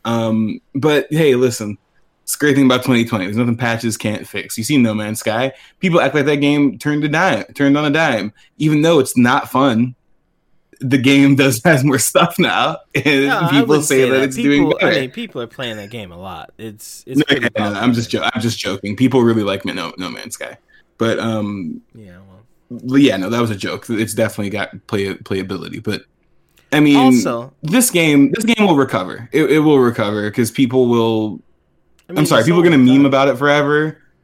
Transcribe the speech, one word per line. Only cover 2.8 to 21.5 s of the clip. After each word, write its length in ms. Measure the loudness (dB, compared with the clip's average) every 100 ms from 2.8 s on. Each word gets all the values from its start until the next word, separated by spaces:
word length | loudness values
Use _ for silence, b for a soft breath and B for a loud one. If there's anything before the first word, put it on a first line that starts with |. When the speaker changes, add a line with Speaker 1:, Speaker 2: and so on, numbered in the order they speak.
Speaker 1:
twenty 200 | 2 0
twenty. 220 | 0 -4 -4
There's 100 | -2
nothing 220 | -2 -2
patches 400 | -2 -2 -4 -4
can't 280 | -6 -6 -8
fix. 300 | -10 -10 -10
You 80 |
see 140 | -2 2
No 160 | 2
Man's 260 | 0 -6 -6
Sky. 320 | -4 -4 -4 b b b
People 200 | 0 2
act 140 | 2
like 100 | 0
that 120 | 0 0
game 420 | 0 2 0 -2
turned 260 | -4 -2
a 40 | -2
dime, 360 | 0 0 -2 -6
turned 220 | -2 2 2
on 80 |
a 60 | 2
dime, 420 | 0 0 0 -4 b b _
even 240 | 0 2
though 180 | 4 2
it's 160 | 2
not 360 | 2 2 2 0
fun. 440 | 0 2 2 -2 -4 _ _ _ _ _ _ _ _
The 140 | -2 0
game 400 | 2 4 4 4
does 240 | 2 2
<laughs> 20 |
has 200 | 2 2
more 140 | 2 0
stuff 400 | 0 0 -2 0
now, 400 | -2 0 -2 -4 -8
and 320 | -4 0 0 0
Speaker 2:
No, 140 | 0
I 100 | 0
Speaker 1:
people 160 | 0 2
Speaker 2:
wouldn't 180 | 0
Speaker 1:
say 140 | 2 2
Speaker 2:
say 100 | 2
Speaker 1:
that 80 | 2
Speaker 2:
that. 60 |
Speaker 1:
it's 140 | -2 -2
doing 260 | 0 2
Speaker 2:
People, 160 | 2 0
I 60 | 0
Speaker 1:
better. 140 | -2
Speaker 2:
mean, 100 | -4
people 320 | -8 -12 -10
are 40 | -12
playing 300 | -10 -10 -10
that 140 | -12
game 200 | -14 -16
a 80 | -16
lot. 360 | -16 -16 -18 -16
It's, 480 | -16 -16 -20 -20 -6
it's 120 | -2
Speaker 1:
No, 60 | 0
Speaker 2:
pretty 160 | -2
Speaker 1:
yeah, 60 | -2
no, 160 | -4
Speaker 2:
popular. 200 | -6 -2
Speaker 1:
I'm 80 | -2
just 160 | -2 -2
jo-, 180 | -4 -4
I'm 80 | -2
just 180 | -4 -4
joking. 380 | -6 -6 -8 0
People 240 | 2 4
really 220 | 4 2
like 240 | 0 -4 -6
No, 260 | -8 -8 -8
No 100 | -12
Man's 280 | -12 -16 -14
Sky, 200 | -14 -16 b b _ _
but, 220 | -2 -2
um, 640 | -4 -4 -6